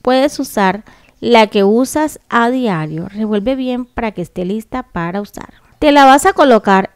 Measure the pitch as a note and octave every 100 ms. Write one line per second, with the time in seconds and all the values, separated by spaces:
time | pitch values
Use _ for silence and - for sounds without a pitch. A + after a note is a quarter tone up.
0 | - C4 C#4+ - C4+ - F#3+ G3+ - _
1 | _ - A#3 A#3 G#3+ G#3+ G3 A3+ C4 D4+
2 | D4+ - - A#3 A#3 B3+ A#3+ E3+ D#3 D#3
3 | F#3+ G3+ G#3+ G#3+ G3+ C4+ B3+ B3 B3 -
4 | A3+ G3+ F3 - F3+ G#3+ A3 B3+ - -
5 | E3+ F#3+ G#3 - - _ _ - D4+ C#4+
6 | C4+ C4+ F#4+ F#4+ D4 A3 G#3 F#3+ F#3+